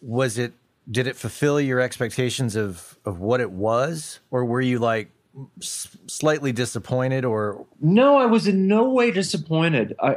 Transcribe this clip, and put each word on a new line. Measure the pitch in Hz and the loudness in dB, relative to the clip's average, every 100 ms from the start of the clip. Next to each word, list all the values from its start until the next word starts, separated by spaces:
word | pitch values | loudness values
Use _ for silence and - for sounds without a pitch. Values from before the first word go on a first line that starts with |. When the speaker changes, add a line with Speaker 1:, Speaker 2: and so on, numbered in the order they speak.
Speaker 1:
was | 123 120 131 107 | -6 -2 -2 -2
it, | 120 - _ _ - | -6 -10 _ _ -6
did | 113 127 | -2 -2
it | - | -4
fulfill | 113 - 147 147 | -10 -2 0 2
your | 139 127 | 2 0
expectations | 127 - 117 131 123 - 120 107 | 0 -2 -4 -2 -2 -2 -2 -2
of, | 101 87 - - | -4 -6 -16 -12
of | 110 87 | -8 -4
what | 101 123 | 0 0
it | 107 | -2
was, | 92 107 117 147 160 - - _ | -4 0 0 0 -4 -12 -18 _
or | 127 120 | -4 -2
were | 123 | 0
you, | 127 123 | 0 2
like, | 117 113 101 _ _ - 135 - | 0 0 -4 _ _ -20 -20 -16
s-, | - - - - - | -12 -12 -14 -16 -14
slightly | - 151 151 139 | -2 0 0 0
disappointed, | 120 120 113 - 127 131 131 123 | -2 -4 -6 -4 -2 0 0 0
or? | 110 104 101 - - | 0 -2 -6 -14 -2
Speaker 2:
No, | 151 208 277 285 | 2 6 6 6
I | |
was | 240 220 180 | 4 4 2
in | 190 190 | 2 4
no | 214 262 | 4 4
way | 262 240 | 2 2
disappointed. | 190 190 175 151 160 165 135 104 - | 0 -2 -4 0 0 2 2 0 -2
I, | - | 0